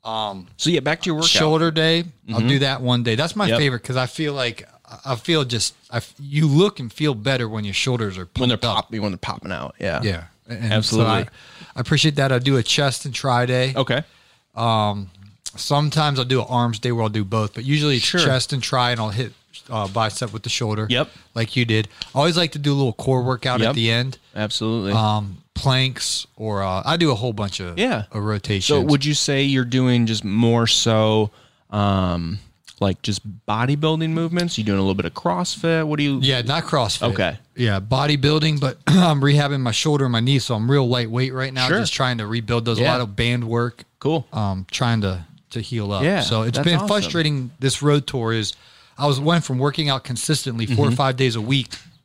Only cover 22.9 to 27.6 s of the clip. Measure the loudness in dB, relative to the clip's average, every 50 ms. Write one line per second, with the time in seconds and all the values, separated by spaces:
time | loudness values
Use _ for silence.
22.9 | -2 -2 -2 0 0 0 0 -2 -2 -2 -2 -2 0 2 2 0 2 2 2 2
23.9 | 2 2 0 -2 -6 -10 _ _ -6 -6 -4 -4 -4 -2 -2 -2 -2 -2 0 0
24.9 | 0 2 2 2 2 0 -2 -6 -10 -14 _ _ _ -2 0 2 2 2 2 0
25.9 | -2 -4 -6 -4 -4 -6 -6 _ _ -8 -6 -4 -2 -2 -2 -2 -2 -2 0 -2
26.9 | 0 2 2 2 2 0 -2 -4 -2 -2 -4 -4 -4 -6